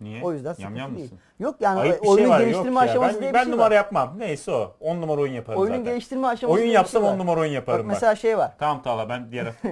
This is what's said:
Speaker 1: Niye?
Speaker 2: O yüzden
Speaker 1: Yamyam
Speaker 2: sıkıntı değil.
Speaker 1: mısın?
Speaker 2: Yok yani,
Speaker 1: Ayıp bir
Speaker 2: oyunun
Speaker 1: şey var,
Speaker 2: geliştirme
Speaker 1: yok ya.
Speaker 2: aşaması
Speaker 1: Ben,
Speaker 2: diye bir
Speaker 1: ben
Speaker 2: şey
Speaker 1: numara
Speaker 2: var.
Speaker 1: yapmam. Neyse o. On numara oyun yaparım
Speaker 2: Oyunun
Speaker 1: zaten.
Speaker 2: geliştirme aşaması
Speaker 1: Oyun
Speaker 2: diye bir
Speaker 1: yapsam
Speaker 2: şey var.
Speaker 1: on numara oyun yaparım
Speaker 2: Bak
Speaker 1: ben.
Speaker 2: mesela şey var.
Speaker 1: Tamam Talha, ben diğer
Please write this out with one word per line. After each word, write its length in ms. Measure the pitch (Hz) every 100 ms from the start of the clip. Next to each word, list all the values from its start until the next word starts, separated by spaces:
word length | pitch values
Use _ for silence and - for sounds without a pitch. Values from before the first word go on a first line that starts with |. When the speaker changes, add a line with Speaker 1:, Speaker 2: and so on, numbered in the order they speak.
Speaker 1:
Niye? 240 | 107 113
Speaker 2:
O 80 | 175
yüzden 220 | 151 139 165
Speaker 1:
Yamyam 280 | 98 113 135
Speaker 2:
sıkıntı 120 | 202
değil. 140 | 127
Speaker 1:
mısın? 60 | 95 _ -
Speaker 2:
Yok 180 | 247 -
yani, 200 | 202 190
Speaker 1:
Ayıp 220 | 151 175
bir 60 | 208
Speaker 2:
oyunun 140 | 202
Speaker 1:
şey 80 | 247
var, 100 | -
Speaker 2:
geliştirme 300 | - 185 247
Speaker 1:
yok 60 | 254
ya. 140 | 247
Speaker 2:
aşaması 240 | 254 226
Speaker 1:
Ben, 60 | 214
Speaker 2:
diye 100 | 269
bir 40 |
Speaker 1:
ben 80 | 247
Speaker 2:
şey 80 | 247
Speaker 1:
numara 180 | 233 220
Speaker 2:
var. 40 |
Speaker 1:
yapmam. 400 | 208 202 175 123 190
Neyse 340 | 214 143 -
o. 240 | 131 95 -
On 200 | 151 175
numara 200 | 160 147
oyun 120 | 139
yaparım 280 | 123 117 190
Speaker 2:
Oyunun 160 | 202 247
Speaker 1:
zaten. 160 | 233
Speaker 2:
geliştirme 340 | 240 - 262 262
aşaması 280 | 233 240
Speaker 1:
Oyun 80 | 220
Speaker 2:
diye 80 | 233
bir 40 |
Speaker 1:
yapsam 280 | 220 - 226
Speaker 2:
şey 60 | 202
var. 40 |
Speaker 1:
on 40 | 190
numara 220 | 180 165
oyun 120 | 156
yaparım 260 | 135 127 120
Speaker 2:
Bak 60 |
Speaker 1:
ben. 100 | 214
Speaker 2:
mesela 200 | 202 226 214
şey 220 | 226 214
var. 160 | 123 -
Speaker 1:
Tamam 240 | 151 135
Talha, 260 | 131 113 110
ben 220 | 123 117
diğer 160 | 120 117 117 208